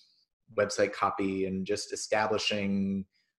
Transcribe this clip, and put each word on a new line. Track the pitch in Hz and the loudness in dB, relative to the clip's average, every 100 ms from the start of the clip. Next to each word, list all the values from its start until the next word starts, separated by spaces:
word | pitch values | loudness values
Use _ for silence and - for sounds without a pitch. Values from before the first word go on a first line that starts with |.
| _ _ _ _ _ - | _ _ _ _ _ 0
website | 101 - 101 | 0 2 0
copy | - 98 - 98 95 95 | 2 0 2 0 0 -2
and | 95 95 | -2 -2
just | 104 - | -4 -4
establishing | - - 107 107 107 - 107 98 98 98 98 95 _ _ | -8 -2 0 2 2 0 0 0 0 0 -2 -6 _ _